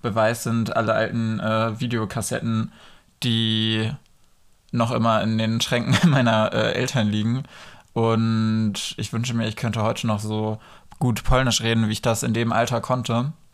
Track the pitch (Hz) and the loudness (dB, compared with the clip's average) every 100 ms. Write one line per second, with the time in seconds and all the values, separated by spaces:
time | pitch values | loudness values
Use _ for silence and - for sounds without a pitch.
0 | 120 107 110 117 - 117 107 - 110 107 | -2 2 2 2 -2 -2 0 0 0 0
1 | 113 117 113 110 107 110 113 110 123 117 | 0 -2 -2 -2 0 0 0 -2 -4 -2
2 | 107 - 104 117 113 113 113 - - - | -2 -4 -4 -4 -2 -2 -2 -8 -20 -20
3 | _ _ 120 113 113 110 110 110 110 147 | _ _ -2 0 2 0 0 0 -2 -6
4 | _ _ _ _ - _ _ 123 117 123 | _ _ _ _ -20 _ _ -2 0 2
5 | 117 110 101 110 110 113 - 120 117 - | 2 2 2 0 0 0 0 -2 2 4
6 | 175 139 120 110 107 113 110 - 127 131 | 4 4 4 2 2 0 0 0 -2 0
7 | 104 107 110 123 - - - - - - | 0 0 -2 -4 -6 -16 -20 -20 -10 -2
8 | 113 113 113 110 110 110 110 98 - - | 2 2 2 2 2 2 0 -2 -8 -8
9 | 101 117 123 117 110 107 117 110 107 110 | -6 -4 -2 -2 -2 -2 -4 0 -2 0
10 | 117 104 107 107 107 107 - - - - | -2 -2 -2 -2 -2 -4 -10 -20 -20 -2
11 | 127 110 - 127 131 113 113 113 107 107 | 0 0 2 4 4 2 2 2 2 0
12 | 120 113 123 113 117 113 120 120 - 127 | 0 0 0 0 0 2 0 -2 -2 -4
13 | - 117 131 - - | 0 -2 -2 -6 -18